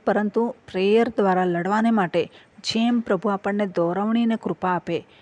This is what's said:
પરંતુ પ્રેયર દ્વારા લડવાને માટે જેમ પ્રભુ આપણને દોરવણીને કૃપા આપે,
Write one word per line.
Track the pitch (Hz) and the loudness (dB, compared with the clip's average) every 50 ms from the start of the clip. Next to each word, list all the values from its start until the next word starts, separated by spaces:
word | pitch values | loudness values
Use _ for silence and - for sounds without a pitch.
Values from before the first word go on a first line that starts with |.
| - | -2
પરંતુ | - 196 208 208 208 - 220 233 233 - - _ - | 0 0 0 0 0 0 0 -2 -2 -4 -8 _ -8
પ્રેયર | - 190 190 202 208 226 233 233 | -4 -2 2 4 4 4 2 2
દ્વારા | 226 - 208 196 185 180 185 | 0 0 2 2 2 2 2
લડવાને | 180 175 170 175 185 202 214 220 233 | 0 0 -2 0 0 0 2 2 2
માટે | 226 214 190 165 - 175 160 - - - - _ _ - - | 2 2 2 0 0 -2 -2 -2 -6 -16 -20 _ _ -12 -8
જેમ | - - 226 226 240 240 240 | -4 -2 0 0 0 0 0
પ્રભુ | 226 - 208 180 - 214 | 0 0 -2 -2 0 -2
આપણને | 202 190 - 202 202 202 214 | -2 -2 -4 -4 -2 -2 -2
દોરવણીને | 196 180 - 170 170 175 190 202 214 226 233 233 226 226 | -2 -2 0 0 0 0 -2 -2 0 0 0 0 0 -2
કૃપા | 220 - - 170 - - 185 | -2 -4 -6 -6 -4 -2 -2
આપે, | 180 175 - - 170 160 - - - - | -2 -2 -4 -4 -6 -6 -6 -10 -18 -20